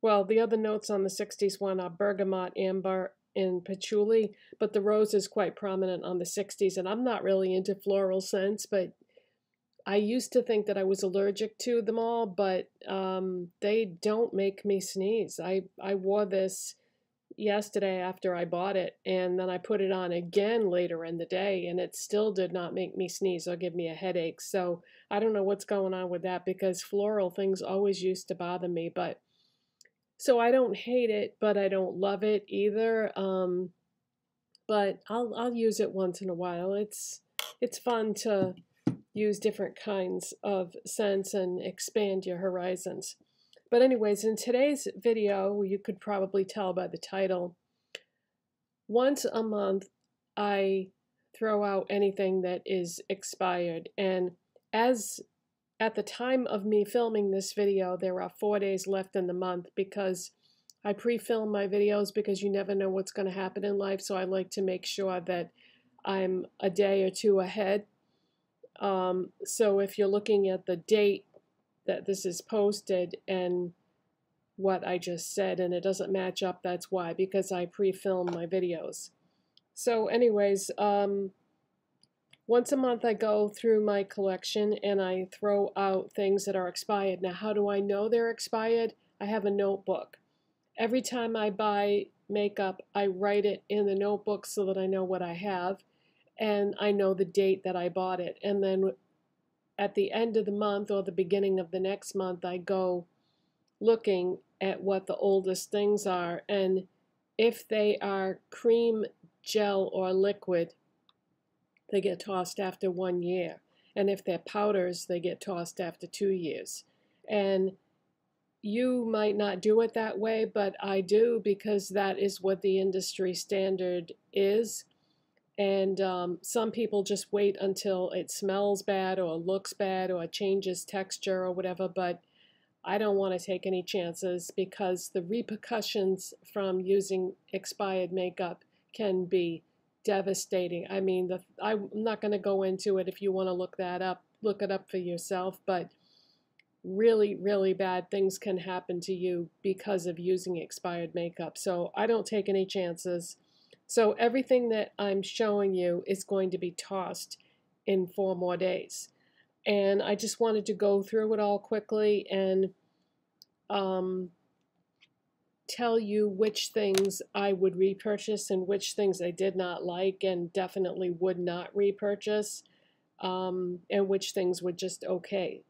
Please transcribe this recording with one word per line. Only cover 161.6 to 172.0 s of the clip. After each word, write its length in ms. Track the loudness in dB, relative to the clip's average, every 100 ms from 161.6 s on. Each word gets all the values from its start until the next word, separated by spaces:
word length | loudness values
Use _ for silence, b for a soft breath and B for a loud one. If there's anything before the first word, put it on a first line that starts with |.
| 0 -4 -2 2 4 2 0
and, 400 | 0 2 2 0 -2 _ _ _ _ _ _ -20 _ _
um, 640 | -2 0 0 -2 -4 -6 _ _ _ _ _ _ _ _ _ _ _ _ _ -14
tell 300 | -2 2 2
you 300 | 2 2 2
which 400 | 2 0 0 -4
things 520 | 0 2 4 2 -2 -6
I 180 | -2 0
would 220 | 2 2
repurchase 760 | 4 0 2 -4 -4 -2 -4 -2
and 200 | -4 0
which 240 | -2 -2
things 280 | 0 0 0
I 120 | -4
did 240 | -2 -2 0
not 280 | -4 -4
like 380 | -6 0 -2 0
and 300 | -2 0 -2
definitely 580 | -4 -4 -2 -2 -2 -4
would 300 | 0 0 0
not 340 | -2 -4 -4
repurchase, 880 | 0 0 2